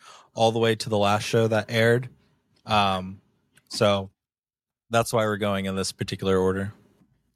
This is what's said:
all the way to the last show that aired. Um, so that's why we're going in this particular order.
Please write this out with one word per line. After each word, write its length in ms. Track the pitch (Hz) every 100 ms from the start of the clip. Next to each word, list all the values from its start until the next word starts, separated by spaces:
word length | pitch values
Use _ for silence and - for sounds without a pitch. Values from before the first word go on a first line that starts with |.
| - - _
all 180 | - 113
the 80 | 113
way 140 | 113 110
to 140 | -
the 80 | 107
last 260 | 101 104
show 240 | - 117 113
that 200 | 110 101
aired. 400 | 113 113 120 127 - _ _ _ _ -
Um, 560 | 107 101 95 92 98 _ _ _ _ -
so 400 | - 104 101 98 _ _ _ _ _ _ _ -
that's 240 | 117 117
why 100 | 120 107
we're 120 | 104
going 280 | 104 98 95
in 100 | 95
this 160 | 95
particular 440 | - 98 95 95 95
order. 360 | 92 95 101 - _ _ _ _ _